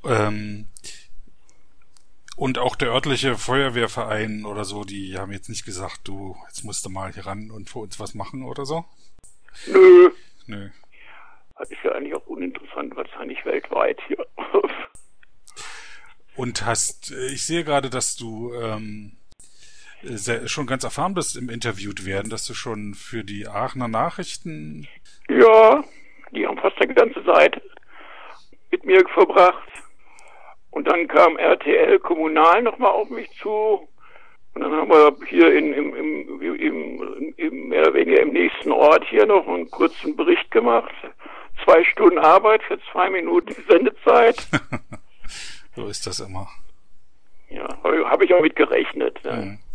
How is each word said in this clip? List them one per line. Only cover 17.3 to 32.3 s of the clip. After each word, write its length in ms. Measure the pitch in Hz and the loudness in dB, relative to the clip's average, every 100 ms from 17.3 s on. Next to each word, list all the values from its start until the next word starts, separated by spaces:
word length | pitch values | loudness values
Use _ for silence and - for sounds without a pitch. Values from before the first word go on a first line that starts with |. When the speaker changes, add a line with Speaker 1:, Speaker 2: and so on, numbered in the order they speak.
| 131 - | -8 -6
Speaker 1:
sehe 200 | 170 156 | -6 -2
gerade, 240 | 143 135 | -2 -2
dass 260 | 127 - - | -6 -6 -8
du, 380 | 117 110 120 | -12 -10 -10
ähm, 640 | 120 113 110 107 107 104 101 - _ - - - - - - | -8 -8 -8 -10 -14 -16 -20 -20 _ -20 -20 -20 -20 -20 -20
sehr, 460 | - 113 110 117 131 | -14 -10 -6 -6 -6
schon 200 | - 127 | -8 -6
ganz 180 | 131 123 | -6 -6
erfahren 280 | - 170 | -4 -4
bist 220 | 190 147 - | -4 -6 -8
im 140 | 123 | -10
Interviewt 560 | 117 117 101 101 98 95 | -6 -6 -6 -10 -10 -8
werden, 240 | 98 101 | -6 -6
dass 160 | 110 - | -10 -10
du 80 | |
schon 400 | - 120 107 104 | -10 -10 -10 -10
für 320 | 101 - 113 101 | -14 -12 -12 -10
die 200 | 101 104 | -12 -10
Aachener 440 | 101 127 131 120 | -6 -6 -6 -4
Nachrichten 1000 | 110 160 - 170 - 175 156 151 151 143 - - - - | -2 -4 -6 -12 -12 -14 -14 -14 -16 -18 -20 -20 -20 -2
Speaker 2:
Ja, 560 | - 226 220 220 277 - - - - - | 6 8 10 8 6 -2 -16 -20 -20 -14
die 160 | - - | -8 -6
haben 100 | - | -4
fast 180 | 190 - | -4 -2
die 60 | - | 0
ganze 380 | - 233 - - | 2 2 0 2
Zeit 360 | 170 - - - - - - - - - - - - - | 4 4 2 -14 -20 -20 -20 -20 -20 -20 -20 -20 -20 -6
mit 140 | - - | -6 4
mir 200 | 190 180 | 4 6
verbracht. 580 | - 381 - 180 - - - - - - - - - - - - | 0 0 4 4 4 -16 -20 -20 -20 -20 -20 -20 -20 -20 -20 -12
Und 160 | 160 160 | -6 -2
dann 220 | 170 170 | 0 2
kam 260 | - 175 160 | 4 4 4
R 220 | 165 - | 0 0
T 160 | 147 165 | 2 2
L 240 | 156 190 | 4 4
Kommunal 640 | - 170 156 | 2 -2 0